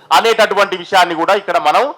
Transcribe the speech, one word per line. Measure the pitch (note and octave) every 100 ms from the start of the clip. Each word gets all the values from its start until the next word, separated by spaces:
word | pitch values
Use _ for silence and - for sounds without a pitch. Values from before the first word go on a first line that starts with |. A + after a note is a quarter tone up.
| -
అనేటటువంటి | E3 A3+ A3+ G3+ G3+ G3 F3+
విషయాన్ని | - F#3+ F3
కూడా | D#3+ E3
ఇక్కడ | G3+ G3 E3+
మనం | D3+ F3 C#4